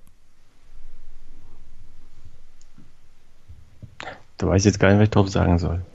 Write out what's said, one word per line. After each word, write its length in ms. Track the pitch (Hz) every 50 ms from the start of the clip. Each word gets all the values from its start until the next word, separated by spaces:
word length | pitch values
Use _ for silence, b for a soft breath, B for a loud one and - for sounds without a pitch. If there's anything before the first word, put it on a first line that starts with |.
| - - - - - - - - - - _ - - - - - - - - - - - - - - - - - - - - - - - - - - - - - - - - - - - - - - - - - - - - - - - - - - - - - - - - - - - - - - - - - - - - - B B B B B - - -
Da 80 | 95
weiß 160 | 87 85 95
ich 40 | 104
jetzt 120 | 104 92 -
gar 100 | - 95
nicht, 80 | 101 104
was 60 | 107
ich 60 | 107
drauf 180 | - 110 98 95
sagen 300 | 95 90 90 90 87 85
soll. 220 | 82 80 82 90 90 -